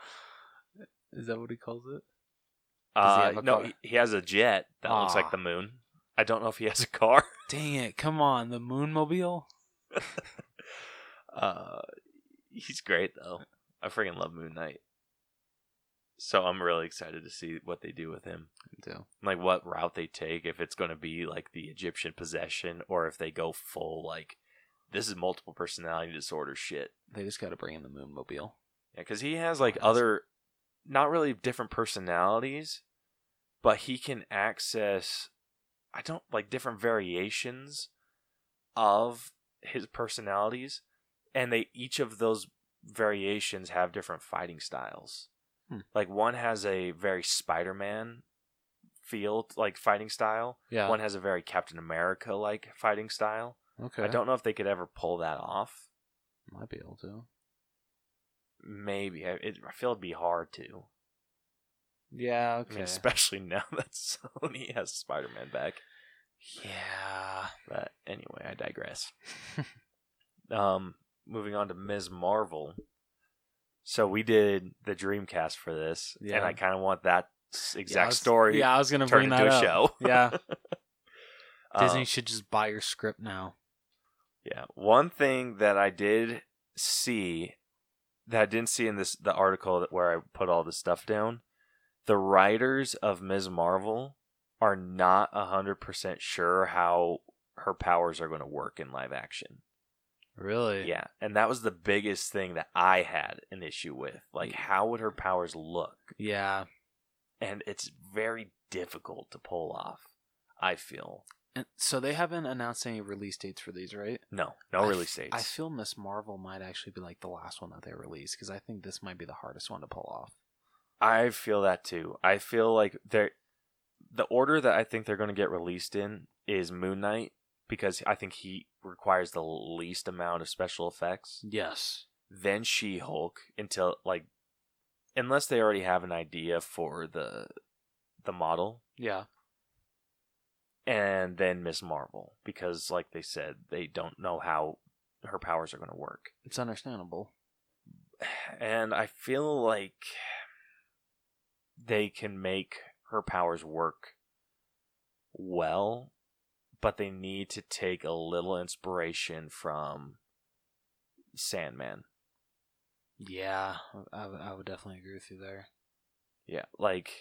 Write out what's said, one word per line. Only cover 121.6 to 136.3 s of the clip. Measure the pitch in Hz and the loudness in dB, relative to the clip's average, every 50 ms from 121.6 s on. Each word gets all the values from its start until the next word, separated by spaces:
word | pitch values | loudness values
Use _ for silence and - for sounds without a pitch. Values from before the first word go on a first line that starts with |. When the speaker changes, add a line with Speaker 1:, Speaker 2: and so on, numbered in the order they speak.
| 98 | 6
Speaker 2:
that | 95 90 - - | 4 4 2 -2
too. | - 92 85 80 85 - - - | -6 -6 -6 -6 -6 -8 2 6
I | 92 98 101 | 6 6 6
feel | - - - 113 110 113 113 | 2 0 2 4 4 6 6
like | 110 107 98 - - - | 6 4 4 0 -6 -8
they're, | - - 107 104 - - _ _ _ _ _ _ _ _ _ _ _ _ _ - _ | 2 4 4 4 4 0 _ _ _ _ _ _ _ _ _ _ _ _ _ -20 _
the | - 117 113 | -2 -2 0
order | - 113 123 135 143 156 156 | 4 4 4 6 6 6 6
that | 127 120 92 | 6 6 6
I | 101 113 | 6 4
think | - - 113 110 | 2 -2 -4 -2
they're | 110 104 | -2 0
gonna | 98 107 104 101 | 0 0 0 2
get | 98 101 - | 2 2 2
released | 87 87 85 90 90 90 - - - | 2 -2 -2 -4 -4 -6 -6 -4 -4
in | 101 101 104 107 92 71 _ _ _ _ - | -4 -4 -4 -6 -10 -14 _ _ _ _ -2
is | 104 95 90 80 90 | 0 0 0 -2 -4
Moon | 90 90 92 95 98 | -4 -2 -2 -2 0
Knight, | 101 104 107 113 110 - - _ _ _ _ _ _ - | 0 0 0 -2 -4 -8 -12 _ _ _ _ _ _ -10
because | 113 - 104 98 90 - - | -6 -2 -2 -2 -2 0 0
I | - 101 | 0 0
think | - 104 92 - | 0 -2 -10 -12
he | - - 95 95 92 - _ _ _ - | -14 -14 -12 -12 -12 -14 _ _ _ -18
requires | 95 90 - - 101 95 92 90 82 | -18 -16 -4 2 4 4 4 4 0
the | - 85 80 | -2 -4 -4
least | 80 80 - - 80 85 85 85 87 90 - - | -4 -6 -6 -8 -8 -8 -6 -6 -6 -8 -8 -8
amount | 95 90 90 87 87 87 85 82 | -8 -6 -4 -2 -2 -2 -2 -4
of | - | -6
special | - - 92 90 - - 87 | -4 -4 -4 -4 -2 -4 -4
effects. | 87 - - 85 87 92 - - - - - - 104 | -4 -4 -4 -2 -2 -2 -4 -8 -14 -16 -14 -12 -6
Speaker 1:
Yes. | 107 107 90 80 - - - - - - - _ _ _ _ _ | -4 -4 -4 -4 -4 -6 -6 -6 -8 -10 -12 _ _ _ _ _
Speaker 2:
Then | 95 95 90 98 101 107 117 | -18 -2 0 0 0 2 0
She-Hulk, | - - - 113 101 95 87 82 - 80 78 82 87 - - - _ _ | 0 0 0 -2 -2 -4 -6 -6 -6 -4 -4 -4 -6 -8 -12 -20 _ _
until, | - 104 98 - 98 92 90 - - _ | -12 -8 -6 0 2 2 2 2 0 _
like, | 95 92 85 78 _ _ _ _ _ _ _ _ _ _ _ _ _ _ _ _ _ _ | -2 -2 -2 -4 _ _ _ _ _ _ _ _ _ _ _ _ _ _ _ _ _ _
unless | 131 123 127 135 143 - | -4 0 2 2 2 2
they | - 139 117 110 | 2 4 4 6
already | 107 104 98 92 | 6 4 4 2
have | 92 90 90 90 | 2 2 2 2
an | 90 87 | -2 -4
idea | 82 85 76 | -6 -6 -6